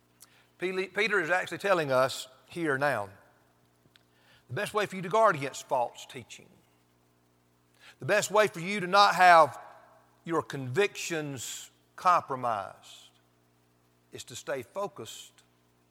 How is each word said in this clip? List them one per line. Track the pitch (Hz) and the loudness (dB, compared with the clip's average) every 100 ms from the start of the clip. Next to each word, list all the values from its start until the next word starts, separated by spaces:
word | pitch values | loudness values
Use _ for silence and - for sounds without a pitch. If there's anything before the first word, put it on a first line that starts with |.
| _ _ - _ _ _ | _ _ -20 _ _ _
Pe-, | 180 185 185 | -6 -6 -6
Peter | 202 214 202 | -4 -2 0
is | 156 | 0
actually | 180 180 170 | -2 -2 -6
telling | 196 180 147 | 0 0 2
us | 127 131 - - - _ | 2 0 -2 -14 -20 _
here | 175 160 135 | -6 -2 0
now, | 143 120 101 95 _ _ _ _ _ _ _ _ _ _ _ _ _ | 0 -2 -6 -12 _ _ _ _ _ _ _ _ _ _ _ _ _
"The | |
best | 127 202 | -8 -4
way | 208 196 | -2 -4
for | 185 | -6
you | |
to | 175 | -2
guard | 220 220 | 2 4
against | 160 135 - - | 2 -4 -10 -4
false | 135 120 - - | -2 -2 -6 -18
teaching, | 135 113 - - _ _ _ _ _ _ _ _ _ _ _ _ _ - - | -18 -18 -20 -20 _ _ _ _ _ _ _ _ _ _ _ _ _ -20 -12
the | 131 | -2
best | 202 165 | 0 2
way | 202 208 | 2 2
for | 170 | 0
you | 170 208 | -6 -6
to | 180 | 2
not | 202 202 | 4 6
have | 180 180 170 147 - - - - - _ _ | 8 10 10 8 2 -18 -20 -20 -20 _ _
your | - 160 | -6 -4
convictions | - 143 127 135 202 - - 165 147 135 - - - _ _ - | -4 -8 -4 -2 -2 -2 -8 -6 -6 -10 -12 -14 -18 _ _ -4
compromised | 185 170 - 131 123 107 95 - - - - _ _ _ _ _ _ _ _ _ _ | 2 2 0 -4 -4 -4 -6 -14 -20 -20 -20 _ _ _ _ _ _ _ _ _ _
is | 120 | -18
to | - 120 | -16 -14
stay | - 139 | -8 -8
focused | 117 190 104 - 113 - - _ _ _ _ _ _ | -8 -10 -10 -10 -16 -16 -20 _ _ _ _ _ _